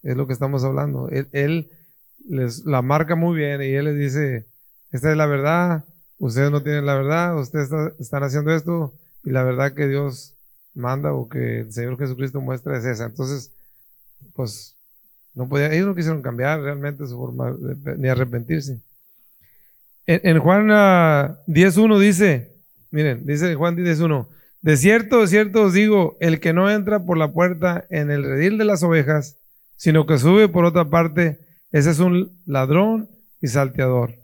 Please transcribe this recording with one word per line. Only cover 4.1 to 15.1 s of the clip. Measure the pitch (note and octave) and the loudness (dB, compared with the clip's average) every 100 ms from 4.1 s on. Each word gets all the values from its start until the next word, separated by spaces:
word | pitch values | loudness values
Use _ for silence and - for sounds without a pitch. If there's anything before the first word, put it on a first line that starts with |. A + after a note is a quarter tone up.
| C#3 C#3+ A#2+ - _ _ _ _ | -2 -4 -4 -10 _ _ _ _
"Esta | B2+ D3 | -4 0
es | D#3 | 2
la | D3+ | 0
verdad, | C#3+ C#3+ E3+ F3+ E3 - _ _ _ | 0 0 0 0 -2 -6 _ _ _
ustedes | B2+ A#2 C#3+ | -4 0 0
no | D3 | 0
tienen | C#3 D3 C#3+ | -2 -2 0
la | |
verdad, | C#3 C3+ D#3+ F3 E3 | -2 0 0 0 -4
ustedes | B2+ D#3 C3+ | -4 -6 -4
está-, | D#3 D#3 - | -4 -6 -8
están | B2 C#3+ | -8 -6
haciendo | C#3 C#3+ D3 | -4 -2 0
esto | D#3+ D#3 E3+ D3 - _ _ | -2 -2 -4 -6 -10 _ _
y | - | -4
la | C3 | -2
verdad | B2+ B2+ C#3 | -2 0 -4
que | C#3+ C#3+ | -2 -2
Dios | C#3 C#3+ B2+ - _ _ _ _ - | -2 -4 -8 -18 _ _ _ _ -10
manda | B2 C3+ D3 | -6 -4 -4
o | C#3 A#2 | -6 -6
que | C3 A#2+ A2+ | -6 -6 -6
el | A2 | -8
Señor | A2 A#2+ B2+ | -10 -8 -6
Jesucristo | C#3 B2+ C3+ C#3 | -8 -6 -8 -8
muestra | C3 B2+ C#3+ C3 | -8 -8 -6 -6
es | B2 | -6
esa". | A2 A#2 | -6 -8
Entonces, | A#2 C3 C#3 - - _ _ _ _ _ _ - - | -8 -8 -8 -12 -20 _ _ _ _ _ _ -18 -10
pues, | B2 - - _ _ _ _ | -10 -10 -20 _ _ _ _